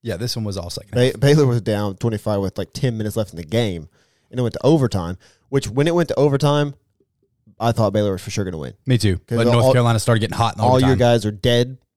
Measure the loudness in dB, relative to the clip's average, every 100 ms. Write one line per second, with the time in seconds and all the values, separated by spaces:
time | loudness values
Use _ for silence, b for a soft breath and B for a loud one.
0 | -8 -6 -6 -6 -6 -8 -10 -14 -6 0
1 | 0 2 4 4 4 2 -2 -2 -2 -2
2 | -4 -2 -2 -2 -2 -6 -10 -4 -4 -2
3 | -4 -4 -6 -8 -4 -2 -2 -4 -12 _
4 | _ _ _ -4 -4 0 2 4 2 -2
5 | -6 -8 b b b -4 -2 -2 0 0
6 | 0 0 2 2 2 0 -2 -6 _ _
7 | _ _ _ _ _ _ -2 0 0 0
8 | -2 -4 -6 -6 -6 -8 -12 -12 -2 0
9 | 2 -2 _ 0 2 4 4 4 2 2
10 | 2 0 0 0 -2 2 2 4 4 4
11 | 4 2 0 -2 0 2 0 -6 _